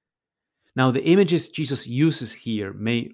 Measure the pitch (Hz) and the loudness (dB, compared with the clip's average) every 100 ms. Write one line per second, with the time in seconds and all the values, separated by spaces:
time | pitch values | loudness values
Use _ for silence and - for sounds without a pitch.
0 | _ _ _ _ _ _ _ - 131 127 | _ _ _ _ _ _ _ 0 0 2
1 | 151 185 185 170 - - 139 131 - 123 | 4 4 4 2 -2 -6 -4 -4 -4 0
2 | 160 151 117 - 117 107 98 98 110 117 | 2 0 -6 -8 -6 -4 -4 -6 -2 -2
3 | 120 | -4